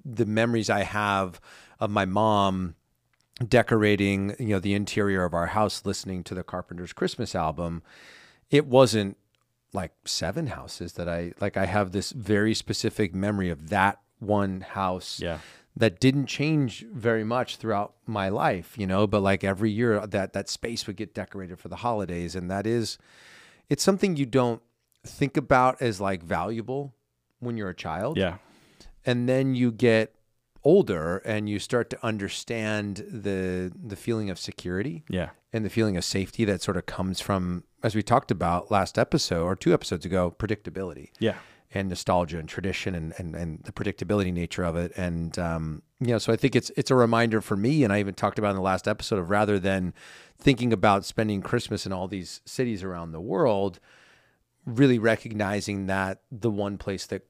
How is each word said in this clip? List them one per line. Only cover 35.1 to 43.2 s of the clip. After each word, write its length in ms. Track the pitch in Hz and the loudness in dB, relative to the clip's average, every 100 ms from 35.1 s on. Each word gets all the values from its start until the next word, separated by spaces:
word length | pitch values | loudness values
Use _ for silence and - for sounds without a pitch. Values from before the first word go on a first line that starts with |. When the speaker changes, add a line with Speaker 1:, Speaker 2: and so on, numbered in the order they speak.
Speaker 2:
Yeah. 200 | 92 82 - _ | -4 -4 -10 _
Speaker 1:
and 100 | 113 | -4
the 60 | 101 | -2
feeling 300 | 113 110 90 | 0 2 0
of 60 | - | -2
safety 400 | 98 92 - 104 | -2 -4 0 0
that 160 | 92 | 0
sort 160 | - 87 | 0 -2
of 80 | - | -4
comes 340 | - 95 90 | -4 -4 -4
from, 440 | - 95 90 90 - - | 0 0 0 -4 -8 -4
as 120 | 117 | -2
we 80 | 107 | -2
talked 280 | - 123 - | 2 2 2
about 400 | 92 87 87 - | 0 2 0 0
last 260 | 104 90 - | 0 2 0
episode 480 | 120 160 - 85 | 2 2 0 0
or 120 | 87 95 | 0 0
two 180 | 170 | 2
episodes 320 | 165 - 90 90 | 2 0 -6 -2
ago, 280 | 92 87 - | 0 0 -2
predictability 720 | 107 107 - 85 92 67 76 - | -4 -4 -6 -8 -10 -10 -16 -2
Speaker 2:
Yeah. 160 | 110 - - - _ | -2 -2 -12 -20 _
Speaker 1:
and 160 | 101 98 | -4 -4
nostalgia 480 | 85 - 90 82 85 | -4 2 2 2 -4
and 100 | 78 | -8
tradition 460 | - 95 - 95 | -6 -4 -4 -4
and, 180 | 87 80 | -4 -6
and, 160 | - | -8